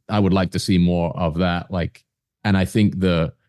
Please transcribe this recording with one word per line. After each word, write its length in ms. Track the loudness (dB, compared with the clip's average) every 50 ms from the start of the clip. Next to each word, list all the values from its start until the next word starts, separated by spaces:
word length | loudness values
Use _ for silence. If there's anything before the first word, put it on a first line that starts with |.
| _ -4
I 100 | -2 0
would 140 | 2 2 2
like 160 | 2 0 -2
to 80 | -4 -6
see 180 | -2 2 2
more 400 | 2 4 2 2 0 -2 -4 -4
of 220 | -2 -4 -2 -2 -2
that. 320 | -2 -2 -2 -4 -6 -6
Like, 340 | -6 -6 -6 -6 -8 -14 _ _ _ _ _ _ _ _ -2
and 100 | 0 0
I 120 | 0 0
think 340 | 0 2 2 2 2 2 0
the 320 | 0 0 2 2 0 -2 -6 _ _